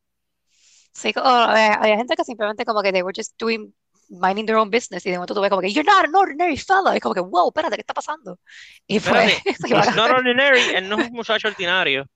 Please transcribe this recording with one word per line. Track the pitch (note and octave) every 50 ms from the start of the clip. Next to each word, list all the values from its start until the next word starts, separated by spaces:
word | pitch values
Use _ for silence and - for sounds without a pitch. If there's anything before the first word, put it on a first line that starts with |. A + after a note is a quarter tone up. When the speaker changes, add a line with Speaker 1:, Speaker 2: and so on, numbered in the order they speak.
| _ _ _ _ _ _ _ _ _ _ _ _ _ _ _ _ _ _
Speaker 1:
Sí, | - - - G#3+
co-, | - B3+
o, | B3 C4 B3 A#3+ A3+ G#3+ G#3+
eh, | A3 A3 G#3+ G#3 -
había | - A3 G#3+
gente | G#3 B3 B3 E4
que | F4 D#4+
simplemente | - A3+ G#3+ G#3+ G#3 G#3+ - -
como | A#3+ G#3+ G#3
que | F#3+ G3
they | F#3 F#3
were | F3+ F#3+ F#3
just | A3 A3+ - _ -
doing, | A3+ A3+ A3+ G#3+ G#3+ G3+ _ _ _ _ _ _ _ -
minding | G3 F3 F#3+ F#3 G3 G#3+ A3
their | A3 A3 A3
own | A3 G3
business, | F3+ - - - A#3 F3 -
y | F#3+
de | F3+
momento | F3+ F3+ - G#3
tú | G#3
ves | G3 G3+
como | G3+ F#3
que, | F3+ G3+
"You're | G3+ D4+ D4 G4+
not | G4+ F#4+ E4
an | D4 D#4+
ordinary | G4 F#4+ F4 C4+ D4+ F4+ F4 C#4
fella", | G3+ - - F#4+ G4 F4 B3 F#3+
y | A3
como | - - A3
que, | F#3+
"Wow, | F3+ F#3 A#3+ F4+ E4+ -
espérate, | - D#4 D#4+ D#4+ G3+
¿qué | G#3
está | - - B3+
pasando?". | D4 - D#4 D4+ D#4+ - F#3+ F3+ - _ - - - - - - _ _
Y | - G3 -
Speaker 2:
Espérate, | - F#3 G#3+ A#3+ - G3+ E3+ -
Speaker 1:
pues, | -
<laughs> | F#4+ B3 -
se | - A#3
iban | B3 G#3 G#3 B3
Speaker 2:
he's |
Speaker 1:
a | F#3+
Speaker 2:
not | G3+ A3+ A#3+
Speaker 1:
ver. | B3+
Speaker 2:
ordinary, | B3+ B3+ B3 A#3+ B3+ C#4 C#4+ C4 A#3+ A#3+ F3+
él | D3+ F3+ F#3+ G3
no | G#3+
es | A3
un | C#4 A#3
muchacho | A#3+ A#3 A3 - G#3+ G#3+ - G#3+
ordinario. | G3+ - F3+ F3 F#3 F#3 F3 D3 C3+ C3+ C3+ - _